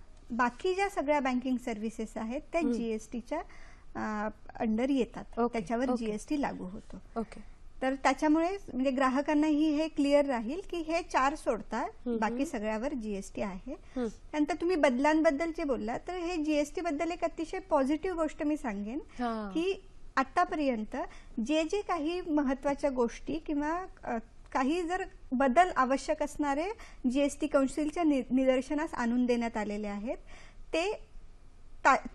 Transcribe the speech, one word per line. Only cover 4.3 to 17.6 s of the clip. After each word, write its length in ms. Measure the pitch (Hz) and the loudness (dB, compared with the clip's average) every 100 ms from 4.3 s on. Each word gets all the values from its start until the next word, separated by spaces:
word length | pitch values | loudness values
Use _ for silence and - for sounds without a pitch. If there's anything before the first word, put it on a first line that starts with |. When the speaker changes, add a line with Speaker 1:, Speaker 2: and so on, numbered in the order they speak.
| - - - | -6 -12 -4
Speaker 1:
under 260 | 233 220 262 | 0 2 2
येतात. 500 | 269 214 170 - - | 2 0 -4 -8 -2
Speaker 2:
ओके, 140 | 233 | 0
Speaker 1:
त्याच्यावर 360 | 233 185 233 262 | 0 -2 0 0
Speaker 2:
ओके. 160 | 247 220 | 0 -2
Speaker 1:
जीएसटी 360 | 214 - 294 | -4 -2 -2
लागू 240 | 247 180 185 | 0 -4 -8
होतो. 540 | 214 - 190 - 226 | -12 -12 -14 -8 -6
Speaker 2:
ओके. 380 | - - - - - - | -6 -10 -16 -16 -16 -4
Speaker 1:
तर 120 | 262 | -2
त्याच्यामुळे 560 | 269 262 277 311 311 339 392 - | 2 2 4 4 4 2 -2 -6
म्हणजे 180 | 247 269 | -2 0
ग्राहकांनाही 840 | 254 262 254 294 302 311 294 311 294 | 2 2 2 2 4 4 4 4 4
हे 120 | 320 | 0
क्लिअर 380 | 311 277 285 277 | 2 6 6 6
राहील 360 | 240 220 339 - | 0 -2 -6 -4
की 60 | 349 | -4
हे 240 | 311 339 | 0 -2
चार 340 | 349 302 269 311 | 0 2 2 2
सोडता 420 | - 214 - 226 | 0 -2 -2 -4
Speaker 2:
हं, 400 | 349 - 247 226 | -4 -6 -4 0
Speaker 1:
बाकी 260 | 220 240 | 0 0
Speaker 2:
हं. 20 | 277 | -2
Speaker 1:
सगळ्यावर 480 | 233 214 220 269 | -2 -2 -2 -2
जीएसटी 480 | 277 214 196 - - | -4 -4 -6 -6 -6
आहे. 300 | 208 185 - 302 - 262 | -6 -6 -10 -12 -8 -6
Speaker 2:
हं. 120 | 226 - - | -4 -6 -4
Speaker 1:
त्यानंतर 220 | 302 302 330 | 0 0 0
तुम्ही 140 | 339 349 | 0 4
बदलांबद्दल 760 | 285 247 302 311 320 277 330 311 | 4 6 4 6 4 4 0 -2
जे 60 | |
बोलला, 340 | 302 214 214 240 | -2 -2 -2 -6
तर 160 | - | -6
हे 300 | 359 339 359 | -4 -2 -2
जीएसटी 380 | 294 294 294 370 | 2 2 0 -2
बद्दल 300 | 339 285 330 | -2 -2 -2
एक 120 | 349 | -2
अतिशय 360 | 330 330 320 | -4 -4 -6
positive 600 | 381 | -6